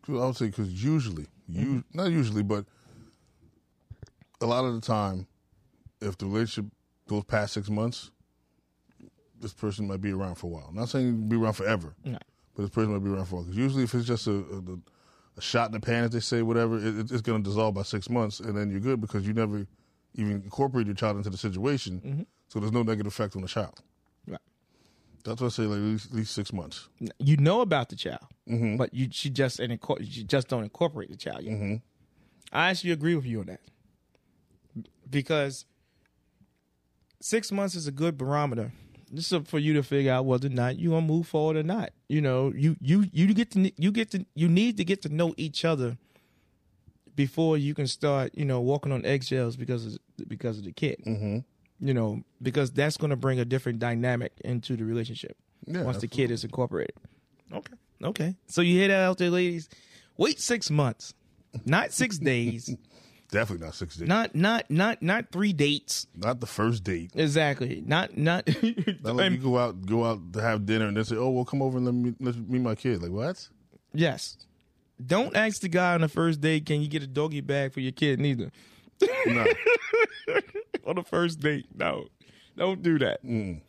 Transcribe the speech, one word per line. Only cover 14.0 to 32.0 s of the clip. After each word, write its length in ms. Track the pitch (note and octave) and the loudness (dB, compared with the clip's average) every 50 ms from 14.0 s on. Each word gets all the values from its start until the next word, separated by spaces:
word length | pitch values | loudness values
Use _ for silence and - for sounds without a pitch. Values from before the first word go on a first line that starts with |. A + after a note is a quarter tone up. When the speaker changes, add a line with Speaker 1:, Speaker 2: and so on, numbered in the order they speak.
| A#2 | 0
Speaker 1:
just 200 | A#2+ A#2+ A2 - | 0 -2 -2 0
a, 40 | A2+ G2+ | 0 0
a, 400 | G2 F#2+ - G2+ G2 F2+ F2+ F#2 F2+ - _ _ _ _ _ _ _ _ _ _ | 0 -2 -6 -10 -10 -10 -10 -12 -12 -14 _ _ _ _ _ _ _ _ _ _
a 40 | - | -10
shot 260 | - - - A#2+ A#2 | -8 0 2 2 2
in 60 | A2 A2 | 2 -2
the 60 | G#2+ | -6
pan, 240 | G#2 B2 A#2 A#2 A#2+ | -2 0 0 2 2
as 60 | A2+ | 0
they 80 | A#2 A#2 | 0 -2
say, 220 | A2+ - B2 A#2 | -2 0 0 0
whatever, 360 | A2+ A2+ A#2 A#2 A#2 A2+ A2+ | 2 2 2 2 2 2 0
it, 200 | A2 G#2 A2 G#2+ G#2+ | 0 0 -2 -2 -2
it, 120 | A2 A2+ | -4 -2
it's 100 | B2+ A#2+ | -4 -2
gonna 220 | G#2+ A#2+ A2+ A2 G2+ | 0 0 0 0 0
dissolve 320 | G2 G2+ G#2 A2+ A2 G2 | 0 0 2 2 2 0
by 80 | G2 G2 | -2 -4
six 260 | - - G#2 F#2+ - | -4 -4 -6 -4 -2
months, 300 | A#2+ B2 A2+ G#2 G#2+ - | 0 0 0 -2 -4 -8
and 180 | - A#2 G2+ | -6 -4 -2
then 120 | G#2 G#2 G#2 | -2 -2 -2
you're 80 | G2 G2 | -2 -2
good 200 | G#2 C3 C3+ A#2 | 0 0 0 0
because 240 | G#2+ G#2+ - G#2 F#2+ | -2 -4 -4 -2 -2
you 60 | G#2 G#2+ | 0 0
never 340 | A#2 A2+ G#2 G#2 G#2 G2+ - _ _ _ _ _ _ _ _ _ | 0 0 0 -2 -4 -6 -8 _ _ _ _ _ _ _ _ _
even 180 | - G#2+ G#2 G#2 G2+ F#2+ | -4 -2 -2 -2 -4 -6
incorporate 420 | G#2 - - C#3 C3+ C3 B2+ A2+ | -8 -2 0 0 2 2 0 0
your 80 | G2+ G2+ | 0 -2
child 220 | F#2+ A#2 G#2+ G#2 | 0 0 0 0
into 120 | G2+ G2+ G#2 | -2 -4 -6
the 80 | F#2 | -6
situation, 640 | F#2 - G#2+ F#2 F#2 G#2 C#3 C#3+ B2+ - F#2+ F2+ F#2 - | -4 -4 -4 -4 -2 0 0 0 0 -2 -6 -8 -8 -6
Speaker 2:
Mm-hmm. 180 | C3+ C#3 D3 G#3 _ _ _ _ | -6 -6 -6 -6 _ _ _ _
Speaker 1:
so 120 | _ - A2 | _ -6 -4
there's 120 | G#2 A2 | -2 0
no 100 | A2 A#2+ A#2 | 2 2 2
negative 240 | A2 A2 G#2 G#2 G2+ - | 2 0 0 -2 -4 -2
effect 220 | - A2 G2+ - | -4 -4 -4 -4
on 60 | G2 F#2 | -8 -8
the 40 | |
child. 340 | F2+ - A2+ G2+ C#2+ - - _ _ _ _ _ _ _ _ _ | -4 -4 -4 -4 -6 -10 -20 _ _ _ _ _ _ _ _ _
Speaker 2:
Right. 140 | - - - _ _ _ _ _ _ _ _ _ _ _ _ _ _ - - _ | -16 -16 -16 _ _ _ _ _ _ _ _ _ _ _ _ _ _ -20 -16 _
Speaker 1:
That's 160 | G#2+ A2+ A#2 | -10 -4 -2
why 60 | B2+ | -2
I 20 | B2 | -2
say, 120 | A2+ - A2+ | 0 0 0
like, 140 | G#2+ G#2 | 0 0
at 60 | G2+ G#2 | 0 0
least, 220 | G#2+ A2 G#2+ - | 0 0 -2 -4
at 60 | - B2+ | -4 -4
least 180 | A2 A2 - - | -4 -4 -4 -4
six 180 | - G2 - | -6 -6 -4
months. 380 | - G2 - - - - - - _ _ | -6 -6 -6 -8 -12 -16 -18 -20 _ _
Speaker 2:
N-, 100 | - G#2+ - _ | -10 -10 -6 _
you 180 | C#3 C#3 D3+ | 4 6 6
know 240 | C#3+ C#3 D#3 F#3+ A#3 | 8 8 6 6 4
about 280 | B3 G3 D#3+ C#3 A#2+ - | 4 2 2 0 0 -4
the 60 | - | -8
child, 300 | - - - - - - - - _ _ - | -8 -8 -8 -8 -8 -12 -18 -20 _ _ -4
Speaker 1:
Mm-hmm. 280 | A#2 A#2 A#2 A2 G#2 | -2 0 0 0 0
Speaker 2:
but 160 | B2 C3 - - | 0 -2 -2 -2
you, 160 | B2 C3 B2+ | -4 -4 -4
she 180 | - - - C#3+ | -4 -6 -6 -4
just, 300 | C3 A#2+ C3+ B2+ - - | 0 0 0 -2 0 -4
and 120 | A#2+ A#2 A#2 A#2 | -6 -6 -6 -8
inco-, 200 | - - C#3+ - | -4 -4 -4 -4
you 240 | A2 - - A#2 A2 | -4 -10 -10 -12 -4
just 240 | F2+ - C#3 B2 | 0 0 0 0
don't 160 | - C3+ A#2+ G#2+ | 0 -4 -4 -4
incorporate 460 | G2+ _ - E3+ D#3+ D3+ D3 G2 - | -6 _ -2 -2 -2 -2 -6 -12 -12
the 60 | D2 | -12
child 260 | - - - - - E2 | -12 -10 -10 -10 -8 -8
yet. 100 | - A2 | -6 -4
Speaker 1:
Mm-hmm. 220 | G#2 G2+ G2 G#2 A#2 - _ _ _ | -4 -2 -2 -4 -4 -6 _ _ _